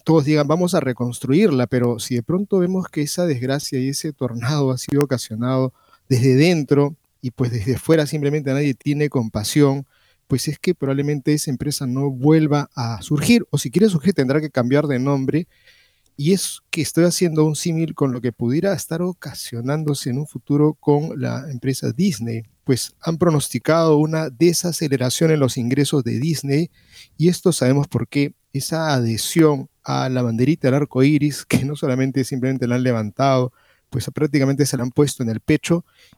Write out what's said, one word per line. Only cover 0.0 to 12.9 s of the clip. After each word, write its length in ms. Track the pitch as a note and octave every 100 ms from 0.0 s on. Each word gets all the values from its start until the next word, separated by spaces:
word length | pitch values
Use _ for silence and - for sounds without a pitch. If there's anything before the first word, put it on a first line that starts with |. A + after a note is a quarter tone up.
todos 220 | - D#3+ C#3
digan, 220 | D3+ C#3+
"Vamos 260 | D#3 F3+
a 60 | E3+
reconstruirla", 880 | C3+ A#2+ B2 A#2+ B2 C#3+ G#3+ C3+ B2
pero 320 | B2+ A#2+ A#2
si 160 | - B2
de 80 |
pronto 340 | A2+ F3 G3+ G3
vemos 300 | F3+ F#3 E3+
que 160 | -
esa 220 | D3 - F3+
desgracia 540 | C3 B2+ C#3 - C3+
y 100 | C3
ese 220 | C#3 D#3+
tornado 600 | D3 B2 A#2 A#2 D3 C3+
ha 60 | B2+
sido 260 | - C#3
ocasionado 680 | C#3+ B2 - A2 B2 C3 C3 - _ _ _
desde 260 | B2+ C3 B2+
dentro 600 | D#3+ E3+ C3+ C#3 C#3+ D#3 _ _
y 100 | B2+
pues 200 | - B2
desde 260 | A#2 G2+ A#2+
fuera 280 | - D#3+ D3
simplemente 460 | D#3 C#3+ D3+ C#3
nadie 220 | C3+ D3
tiene 340 | B2 - D3 D3
compasión, 760 | C3+ A2 G#2+ G#2+ D3+ C#3+ C#3 C3+ _ _ _ _
pues 200 | B2+ -
es 120 | D3+
que 140 | - F3
probablemente 580 | C3+ C3+ C#3+ D3 D#3
esa 180 | D3+ -
empresa 340 | B2+ D3 C#3+ C3+
no 240 | B2+ C#3+
vuelva 600 | B2+ C#3 D#3+ D#3 D3 C#3+ -
a 260 | A#2